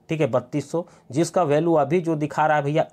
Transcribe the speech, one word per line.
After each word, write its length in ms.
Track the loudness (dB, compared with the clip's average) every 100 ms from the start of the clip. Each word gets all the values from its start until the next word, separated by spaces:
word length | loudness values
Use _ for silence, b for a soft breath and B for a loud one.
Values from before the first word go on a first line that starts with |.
| -8
ठीक 120 | -2
है, 60 | 0
बत्तीस 420 | -2 -2 -6 -4
सौ, 140 | -6 -8 B -6
जिसका 320 | -4 0 0
वैल्यू 300 | 2 2 4
अभी 260 | 2 2 0
जो 140 | 0 -2
दिखा 300 | -2 0 2
रहा 100 | 2
है 60 |
भैया 240 | 0 -2 -2